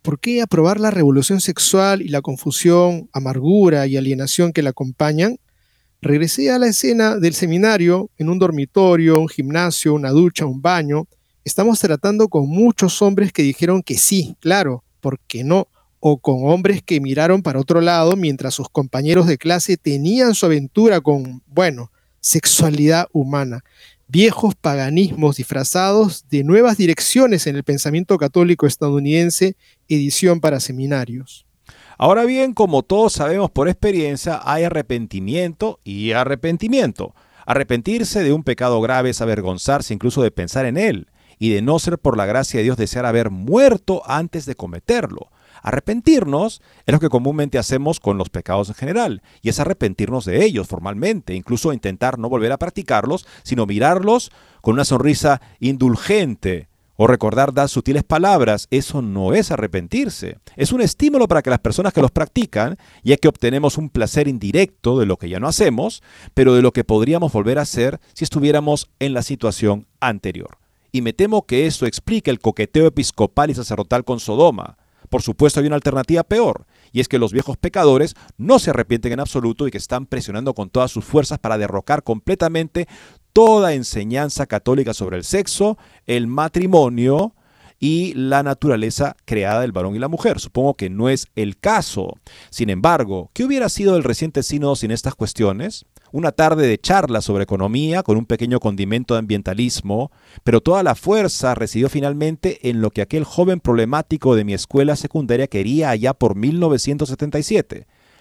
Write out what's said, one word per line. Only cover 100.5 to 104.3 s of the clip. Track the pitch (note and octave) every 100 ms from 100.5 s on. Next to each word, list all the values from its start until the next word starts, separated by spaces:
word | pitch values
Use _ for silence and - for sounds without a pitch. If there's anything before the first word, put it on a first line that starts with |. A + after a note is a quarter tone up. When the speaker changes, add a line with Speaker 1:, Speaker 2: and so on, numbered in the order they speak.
| A#2
Speaker 2:
toda | - F#3
la | F3+
fuerza | A#2 E3 G#3+ G3 - B2+ A#2
residió | A2 A2 C3+
finalmente | D3+ C#3 C#3+ D#3 D#3+ F#3+ - B2+
en | A#2
lo | A2
que | -
aquel | G2+ D#3
joven | D3+ - F3+ F3+
problemático | - A#2+ A2+ D3 D#3+ D#3 C3